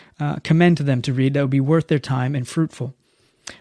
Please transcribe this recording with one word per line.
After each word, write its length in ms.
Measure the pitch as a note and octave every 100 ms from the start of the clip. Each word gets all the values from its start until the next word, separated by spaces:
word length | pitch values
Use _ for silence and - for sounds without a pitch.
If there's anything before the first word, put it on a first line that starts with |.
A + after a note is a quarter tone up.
| - -
uh, 180 | D3 D3
commend 340 | - D#3+ F3 D3+
to 60 |
them 180 | C#3 B2
to 100 | C#3
read 220 | B2+ C3+
that 60 | C#3
would 80 | C#3
be 100 | C#3
worth 280 | C3+ D#3+ -
their 120 | D3+
time 340 | - C3+ B2+
and 140 | D3 B2
fruitful. 480 | E3 D#3 - B2+ - _ _ _ _ - -